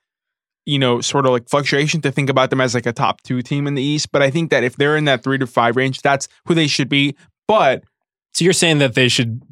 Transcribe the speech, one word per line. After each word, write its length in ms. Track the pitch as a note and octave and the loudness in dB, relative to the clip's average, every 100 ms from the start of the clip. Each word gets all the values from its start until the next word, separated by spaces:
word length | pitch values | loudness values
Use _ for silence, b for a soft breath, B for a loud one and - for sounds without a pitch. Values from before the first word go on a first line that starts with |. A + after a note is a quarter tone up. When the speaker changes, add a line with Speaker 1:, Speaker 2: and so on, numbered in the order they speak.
| _ _ _ _ _ _ | _ _ _ _ _ _
Speaker 1:
you 140 | - C#3+ | -6 0
know, 220 | B2+ A#2+ | 0 0
sort 260 | - C#3+ C3+ | 0 0 2
of, 60 | |
like, 160 | B2 A#2 | 0 0
fluctuation 520 | C#3+ C#3 C#3 D3+ E3 | -2 0 0 0 -2
to 80 | C#3+ | -4
think 180 | C3 C#3 | -2 0
about 220 | C3 C3 | 0 2
them 100 | C3+ | 0
as, 140 | B2+ | 0
like, 120 | A#2+ A#2 | -2 -4
a 60 | |
top 300 | A#2 A#2+ - | -2 -2 -4
two 200 | - B2+ | -6 -8
team 240 | A#2+ C#3+ C#3+ | -4 -6 -4
in 80 | |
the 80 | C#3 | -4
East. 280 | C#3 D3 - | -2 -4 -2
But 100 | D3 | 0
I 80 | C#3 | 0
think 200 | D3+ E3 | 0 0
that 140 | C#3 | 0
if 120 | B2 - | 0 0
they're 200 | C#3+ D3+ | 0 2
in 80 | |
that 180 | D3 B2+ | 0 0
three 160 | C3+ C3+ | -2 -4
to 80 | C3 | -2
five 300 | - A#2 A#2+ | 0 0 0
range, 260 | C3+ C3 | -2 0
that's 260 | C#3+ C#3 - b - | 0 0 -2 b -2
who 80 | |
they 120 | E3 D3+ | 0 0
should 220 | - C3 | -2 -2
be. 260 | C#3+ C#3+ C#3 b _ - | 0 0 -4 b _ 0
But 380 | A3 D3 A#2+ - _ _ _ _ | 2 2 0 -6 _ _ _ _
Speaker 2:
So 100 | - | -2
you're 80 | E3+ | 0
saying 260 | F3+ F3 D3+ | 2 2 2
that 160 | C#3 | 2
they 140 | A#2 B2+ | 2 2
should 320 | - A#2 A#2 - | 2 -2 -6 -12